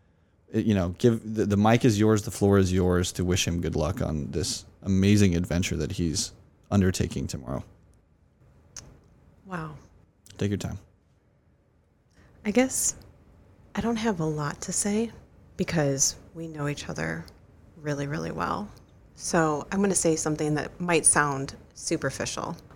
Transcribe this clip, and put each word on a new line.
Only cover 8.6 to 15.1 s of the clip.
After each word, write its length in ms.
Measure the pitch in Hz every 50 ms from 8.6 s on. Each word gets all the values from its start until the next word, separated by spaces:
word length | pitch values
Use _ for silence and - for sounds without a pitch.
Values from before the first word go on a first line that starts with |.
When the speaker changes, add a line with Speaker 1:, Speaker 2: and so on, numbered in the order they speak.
| _ _ - - - - - - _ _ _ _ _ _ _ _ -
Speaker 2:
Wow. 300 | 190 185 175 160 156 151 - - - _ - _ _ _ _ _ - - -
Speaker 1:
Take 120 | 110 101
your 80 | 101 92
time. 220 | - 85 90 98 - - _ _ _ _ _ _ _ _ _ _ _ _ _ _ _ _ _ _ _ _ _ _ _ _ _ _ - - _ - -
Speaker 2:
I 60 | 214
guess 440 | 202 240 262 262 - - - - - - - - - - - _ - - - - - _ - - -
I 60 | -
don't 160 | 202 226 240 220
have 220 | 220 233 208 165
a 60 | 160
lot 360 | 156 156 151 147 143 - -
to 100 | - -
say 400 | 180 - - 202 208 214 233 233